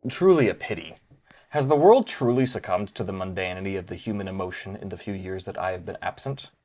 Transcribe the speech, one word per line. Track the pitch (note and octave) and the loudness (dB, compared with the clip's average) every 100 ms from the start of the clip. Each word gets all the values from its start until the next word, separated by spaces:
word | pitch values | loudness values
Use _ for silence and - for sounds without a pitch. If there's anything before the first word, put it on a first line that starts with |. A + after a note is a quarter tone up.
| - | -8
Truly | - F#3+ F3 A#2 | 2 6 8 6
a | |
pity. | F2 - E2+ D#2 - _ - _ - _ | 2 -6 -8 -10 -18 _ -20 _ -20 _
Has | D3+ C3+ | -2 4
the | |
world | D3 E3+ B3 - | 6 8 8 6
truly | - A#2+ B2 C3 | -2 0 2 2
succumbed | A#2 - F#2 G2+ | 0 -2 -2 -2
to | - | -6
the | F#2+ | -6
mundanity | F#2+ F#2 F2+ F#2 F#2 F#2+ F#2+ | -4 -6 -4 -4 -4 -4 -6
of | F2 | -6
the | F2 | -10
human | - G#2 F#2+ | -6 -6 -4
emotion | F#2+ F#2 F#2 - F#2+ | -6 -6 -6 -12 -12
in | G2 | -10
the | - | -10
few | - | -8
years | G2 F#2 F#2+ F#2 | -8 -6 -8 -8
that | F#2 | -6
I | F#2 | -4
have | F#2 E2+ | -6 -8
been | F#2+ | -8
absent? | F2+ - - C3+ - _ | -8 -8 -8 -8 -10 _